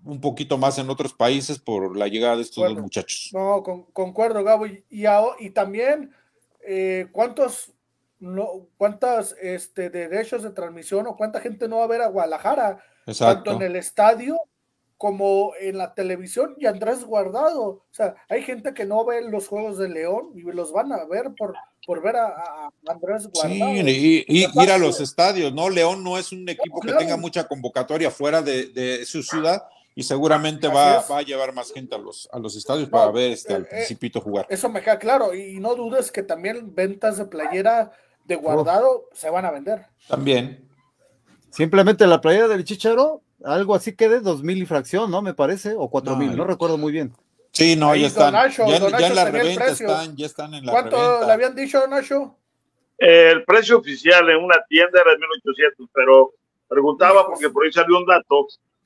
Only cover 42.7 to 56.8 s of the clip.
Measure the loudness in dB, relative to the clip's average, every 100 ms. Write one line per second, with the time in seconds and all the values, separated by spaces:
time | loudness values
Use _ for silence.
42.7 | -4 0 2 2 -2 _ _ -4 -2 0
43.7 | 0 -2 0 2 2 0 -4 -4 -4 -2
44.7 | -4 -2 -2 -2 -2 -4 -2 -2 -2 -6
45.7 | -6 -4 -4 -4 -4 -4 -4 -4 -2 -2
46.7 | -2 -2 -4 -6 -10 _ _ _ 2 4
47.7 | 4 4 4 4 4 4 6 2 2 2
48.7 | 2 2 2 2 4 2 2 0 0 -2
49.7 | -2 -2 -4 -4 -10 -10 -10 -14 -10 -2
50.7 | 0 0 2 2 2 4 2 2 -2 -2
51.7 | 0 0 0 -2 -4 -4 _ _ _ _
52.7 | _ _ 4 8 10 10 8 6 4 6
53.7 | 4 4 -2 6 6 8 4 4 4 4
54.7 | 4 6 6 6 4 2 -6 -4 2 2
55.7 | 0 -6 2 8 8 8 2 _ _ -4
56.7 | 0